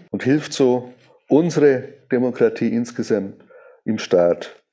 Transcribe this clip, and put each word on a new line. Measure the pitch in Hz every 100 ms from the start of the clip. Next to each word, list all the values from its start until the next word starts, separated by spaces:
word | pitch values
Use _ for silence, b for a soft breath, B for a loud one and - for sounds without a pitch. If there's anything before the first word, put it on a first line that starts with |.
| -
und | 104
hilft | 127 147 147
so, | - 131 123 120 - b b -
unsere | 139 170 156 143 127 - - -
Demokratie | 123 127 120 113 113 117
insgesamt | 117 120 - 110 104 98 - b b b b b
im | 107
Staat | - 90 87 85 - - _